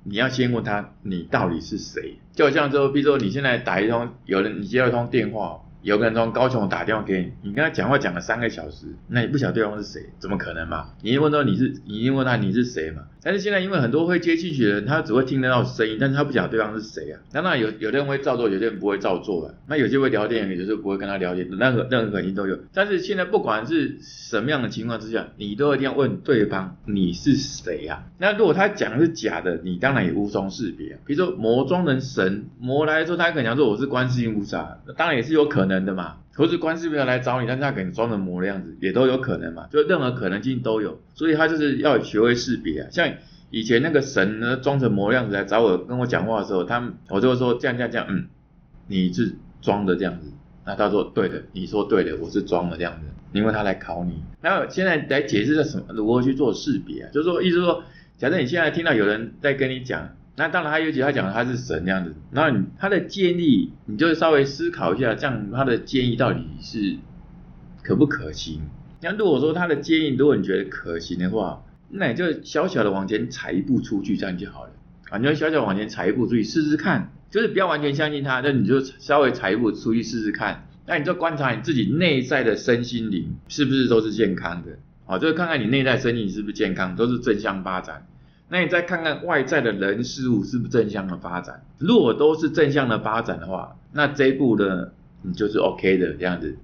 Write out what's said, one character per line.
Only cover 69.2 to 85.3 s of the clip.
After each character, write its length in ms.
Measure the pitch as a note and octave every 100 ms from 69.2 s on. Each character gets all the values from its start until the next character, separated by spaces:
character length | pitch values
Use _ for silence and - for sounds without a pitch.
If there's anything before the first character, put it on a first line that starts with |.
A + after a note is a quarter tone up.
| G#3
果 140 | C3+
说 140 | D3+
他 140 | D#3+ F3
的 80 | D3
建 260 | - D#3+
议， 140 | D#3 B2
如 100 | D3
果 100 | A#2
你 80 |
觉 140 | F#2+ F#2
得 120 | G2
可 280 | - - E2+
行 220 | - F2
的 100 | F2+
话， 340 | A2 F#2 D2+ - - -
那 180 | G3 E3+
你 80 | A#2
就 260 | F3+ -
小 260 | - D#3 F3+
小 160 | -
的 80 | G#2+
往 160 | G2 F#2+
前 220 | A2 B2
踩 220 | - -
一 100 | F2+
步 200 | C3+ A#2
出 200 | - G2
去， 160 | G2 F#2
这 80 | G2
样 120 | F2+
就 120 | G2+
好 140 | C2+
了。 80 | B1 - - - -
啊， 80 | G2+
你 60 |
就 100 | C3
小 180 | D3+ D#3
小 120 | D#3
往 120 | A2 F#2+
前 120 | G#2+
踩 180 | - F2+
一 40 |
步 140 | B2+ A2
出 80 |
去 100 | A#2
试 180 | G#2 E3
试 140 | D3+ D3+
看， 340 | D#3+ C#3 - - -
就 120 | G3+
是 60 | A3
不 100 | G3
要 80 | F#3
完 140 | D3+
全 120 | D3
相 160 | C#3 D3+
信 140 | D3
他， 180 | C#3 B2+
但 160 | C3+ C3+
你 60 | G2
就 140 | C3+
稍 400 | C3+ - - D3
微 120 | C3+
踩 200 | A2 G2
一 40 | G#2+
步 160 | A2+
出 220 | G2 A2+
去 80 | A2+
试 200 | G#2+ A#2
试 100 | G#2+
看。 340 | G#2 G#2+ E2 - - -
那 120 | E3
你 60 | D3
就 80 |
观 240 | F3 E3 D3+
察 140 | C3+
你 100 | A2+
自 120 | B2
己 120 | C#3+ G2
内 360 | C#3+ F3+ C#3
在 220 | B2+ C#3+
的 120 | A#2 G#2
身 280 | - A#2+
心 280 | A#2+ A#2+ A2
灵 240 | F#2+ D#2 - -
是 160 | -
不 80 | C#3
是 160 | C3+ B2
都 140 | A2+
是 100 | A2
健 240 | G2+ G#2 F2+
康 280 | F2 F2
的。 80 | E2 C#2+ - - -
啊， 140 | F#2
就 80 |
是 60 | D#3+